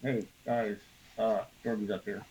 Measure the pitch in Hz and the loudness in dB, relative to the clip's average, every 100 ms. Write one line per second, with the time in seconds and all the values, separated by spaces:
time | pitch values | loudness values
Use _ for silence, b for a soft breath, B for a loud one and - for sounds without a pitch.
0 | 127 123 98 - - 120 110 101 - - | 2 0 -2 -8 -2 0 0 -2 -10 -20
1 | - - 113 107 90 - - 110 104 95 | -20 0 2 2 0 -6 -2 -2 0 -2
2 | 101 98 - | -2 -8 -8